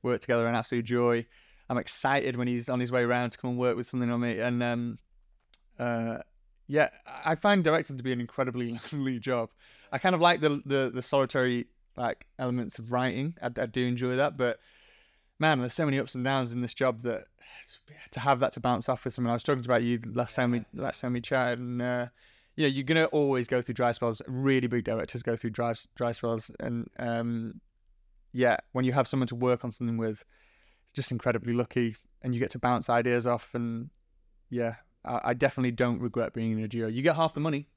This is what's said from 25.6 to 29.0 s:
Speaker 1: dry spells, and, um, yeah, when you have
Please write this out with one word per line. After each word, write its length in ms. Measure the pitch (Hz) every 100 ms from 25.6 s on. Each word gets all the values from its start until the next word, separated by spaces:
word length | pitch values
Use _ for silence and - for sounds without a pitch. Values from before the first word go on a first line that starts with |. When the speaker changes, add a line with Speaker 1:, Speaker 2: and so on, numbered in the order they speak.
| 120 113 - -
Speaker 1:
dry 160 | 120
spells, 380 | 117 117 113 - -
and, 280 | - 117 - -
um, 640 | 123 117 117 117 113 - _ _ _ _ _ _ _
yeah, 240 | 123 123 110 _
when 120 | 127
you 80 | 127
have 140 | 135